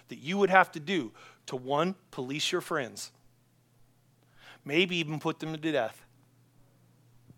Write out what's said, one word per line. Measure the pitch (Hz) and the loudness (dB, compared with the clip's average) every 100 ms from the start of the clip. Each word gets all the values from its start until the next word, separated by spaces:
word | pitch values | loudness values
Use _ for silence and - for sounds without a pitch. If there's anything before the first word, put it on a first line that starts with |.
| - | -16
that | 123 | -10
you | 135 196 | -4 2
would | 196 | 6
have | 190 180 | 8 6
to | 165 | 2
do | 147 185 113 - - - - | -2 -2 -2 -8 -20 -20 -10
to, | 131 | -8
one, | 127 143 180 190 _ | -2 0 0 -2 _
police | - 127 147 - | -10 -8 -4 -2
your | 180 | -4
friends, | - 160 113 101 - - - _ _ _ _ _ - _ _ _ _ - - - | -2 -4 -4 -10 -16 -18 -20 _ _ _ _ _ -20 _ _ _ _ -20 -20 -16
maybe | 139 156 185 175 | 0 2 2 0
even | 151 151 | -2 -4
put | 160 156 | -4 -4
them | 156 | -6
to | 156 160 | -4 -2
death, | 143 110 - - _ _ _ _ - - _ _ _ _ - - | 0 0 -6 -20 _ _ _ _ -20 -20 _ _ _ _ -20 -20